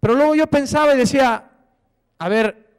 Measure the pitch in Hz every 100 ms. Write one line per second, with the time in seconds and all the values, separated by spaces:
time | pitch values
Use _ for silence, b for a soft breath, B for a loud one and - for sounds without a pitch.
0 | 214 247 302 302 311 285 269 302 302 277
1 | 247 277 254 220 - _ _ _ _ _
2 | _ _ 170 220 214 - _